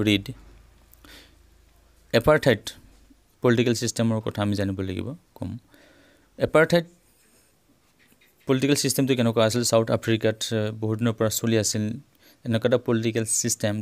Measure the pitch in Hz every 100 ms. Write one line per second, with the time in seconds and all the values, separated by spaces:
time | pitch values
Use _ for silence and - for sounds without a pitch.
0 | 107 101 101 - - - - _ _ _
1 | - - - _ _ _ _ _ _ _
2 | _ 120 151 151 139 107 - - - -
3 | _ _ _ _ 127 117 120 113 117 -
4 | 113 110 107 104 104 101 98 95 95 92
5 | 101 175 _ - 95 120 - _ - _
6 | _ _ _ - 127 151 160 175 170 _
7 | _ _ _ _ _ _ _ _ _ _
8 | _ _ _ _ - 131 139 143 139 -
9 | 131 123 117 113 110 120 117 113 113 117
10 | - 113 110 110 - 113 107 110 110 110
11 | 120 110 110 - 113 113 101 110 104 143
12 | - _ _ _ 127 113 123 127 - 113
13 | 113 113 113 - - - 110 107